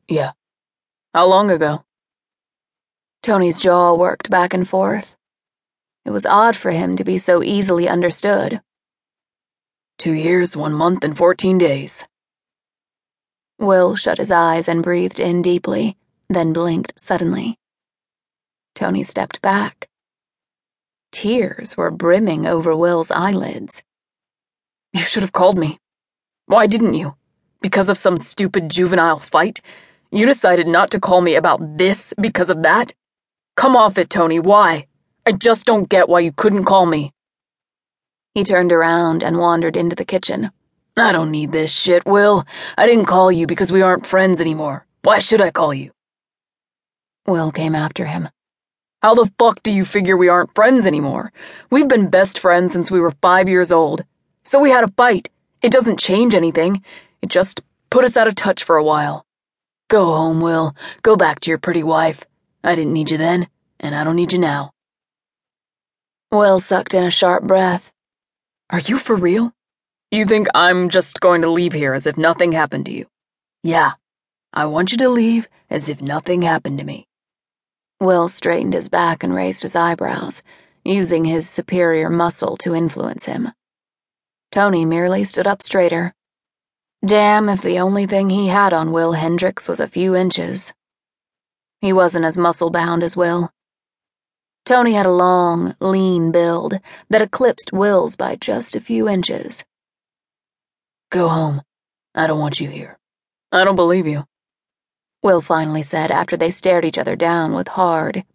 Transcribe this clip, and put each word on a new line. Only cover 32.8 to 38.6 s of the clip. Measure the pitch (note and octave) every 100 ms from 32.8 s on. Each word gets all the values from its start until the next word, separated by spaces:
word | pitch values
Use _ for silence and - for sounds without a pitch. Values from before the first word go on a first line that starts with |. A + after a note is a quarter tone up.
| A#3+ - _ _ _ _ _
Come | - - B3
off | G#3+ F#3+
it, | E3+
Tony. | G3 E3 E3
Why? | E3+ G#3 F#3 D#3 - _ _ _ -
I |
just | G3 A#3 A3+ -
don't | A3 F3+
get | F#3+ -
why | F3
you | E3+
couldn't | D3 G#3+ G3+
call | F#3 G3 E3+
me." | D#3 C#3+ _ _ _ _ _ _ _ _ _ _ _ _
He | G#3
turned | F#3+ F3+